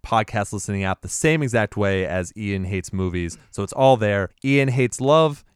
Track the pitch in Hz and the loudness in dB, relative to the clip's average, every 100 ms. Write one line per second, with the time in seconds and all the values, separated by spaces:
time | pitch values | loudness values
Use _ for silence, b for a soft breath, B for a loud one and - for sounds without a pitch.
0 | - 113 110 110 101 101 - 101 95 92 | -2 -2 0 -4 -4 -6 -6 -4 -2 -4
1 | - - 156 156 135 117 104 - 98 95 | -6 -2 0 2 0 0 0 0 0 0
2 | 90 92 87 - 104 98 92 98 - 95 | 0 -4 -6 -6 -4 -4 -4 -6 -6 -4
3 | 92 87 85 - b - 101 - 135 123 | -2 -2 -6 -8 b -8 -6 2 4 6
4 | 104 101 92 _ 135 139 135 127 123 - | 4 0 -2 _ 0 2 2 2 0 0
5 | 131 156 160 147 _ | 4 4 4 0 _